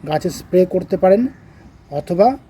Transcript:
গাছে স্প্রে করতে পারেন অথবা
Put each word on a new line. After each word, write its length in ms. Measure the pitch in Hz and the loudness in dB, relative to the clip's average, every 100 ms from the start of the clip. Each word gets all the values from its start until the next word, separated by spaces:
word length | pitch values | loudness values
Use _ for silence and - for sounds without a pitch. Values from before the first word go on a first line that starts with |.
| - | -4
গাছে 220 | 151 180 | -4 -4
স্প্রে 300 | - - 180 | -8 -2 0
করতে 320 | 180 185 - 190 | 0 -2 -4 0
পারেন 240 | 185 202 254 - - - - _ _ | 2 2 0 -8 -20 -20 -20 _ _
অথবা 460 | 143 - 175 220 269 | -10 -6 2 2 2